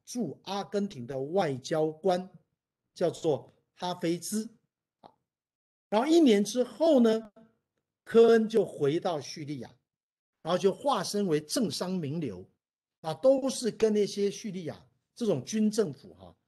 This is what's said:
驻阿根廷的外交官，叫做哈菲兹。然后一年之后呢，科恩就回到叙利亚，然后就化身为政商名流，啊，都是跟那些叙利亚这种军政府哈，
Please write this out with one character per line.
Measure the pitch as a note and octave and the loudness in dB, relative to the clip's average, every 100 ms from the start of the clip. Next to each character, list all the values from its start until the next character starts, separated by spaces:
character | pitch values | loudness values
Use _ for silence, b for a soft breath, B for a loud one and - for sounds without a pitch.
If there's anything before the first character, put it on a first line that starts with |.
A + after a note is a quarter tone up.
| - | -14
驻 | B3 F3+ A#2+ | -8 -6 -8
阿 | - G3 | -10 -8
根 | F#3 G#3 G3 | -6 -4 -4
廷 | C#3 A#2+ | -6 -10
的 | C3+ | -8
外 | C3+ F#3 E3+ C3 | -2 0 0 -2
交 | - D#3 D#3 | -4 -2 -2
官， | D#3 F#3+ F3+ F#3 - _ _ _ _ _ | -2 0 0 -2 -16 _ _ _ _ _
叫 | - E3+ | -4 -4
做 | B2 E3 C3 - _ _ _ | -2 -2 -2 -4 _ _ _
哈 | F3+ F3+ | -8 -4
菲 | E3+ E3+ | -4 -4
兹。 | - G#3+ A3 - _ _ _ _ - _ _ _ _ _ _ _ _ | -6 -8 -8 -14 _ _ _ _ -20 _ _ _ _ _ _ _ _
然 | G#3 | 0
后 | C#4 | 4
一 | E4+ | 6
年 | D4 G3+ | 6 6
之 | G3+ B3 | 2 -2
后 | B3 - D#4+ C#4 | -4 0 4 6
呢， | A3+ A3 A3+ - _ _ _ _ _ _ | 4 2 -4 -18 _ _ _ _ _ _
科 | - A3+ A#3 | 2 6 8
恩 | A3+ A3 | 6 4
就 | A3 E3+ | 0 0
回 | - C#3+ E3 | 0 -2 0
到 | F#3+ D#3+ | -2 -4
叙 | C3 - C#3+ | -8 -12 -12
利 | D3 | -12
亚， | A2 - _ _ _ _ _ _ | -12 -20 _ _ _ _ _ _
然 | D#3 | -4
后 | F3+ | 0
就 | F#3+ | 2
化 | F#3+ C#4+ A#3+ | 0 0 0
身 | D#3+ G#3 G3 | -2 -2 0
为 | D3+ | 0
政 | D3+ - G3+ | 0 -2 -2
商 | - F3+ | -2 -4
名 | F#3 C#3+ D#3+ | -4 -4 -4
流， | C#3+ F#2 F#2 _ _ _ _ _ | -6 -8 -16 _ _ _ _ _
啊， | D#3+ | -10
都 | D#3+ C4 C4+ C4 | 0 4 4 0
是 | - A#3 | -4 -6
跟 | G3+ A3 | 0 0
那 | G#3 G3+ | 2 0
些 | G#3 G3+ | -2 -4
叙 | F#3+ A3 | -4 -10
利 | F3+ D#3 | -10 -10
亚 | F#2+ _ _ _ - | -12 _ _ _ -6
这 | A3+ | -2
种 | D3+ B2 | -2 -2
军 | G#3+ G#3+ | 0 0
政 | G#3+ G3 | 2 -2
府 | C3 F#2+ | -4 -16
哈， | F2+ F2+ E2+ | -20 -20 -20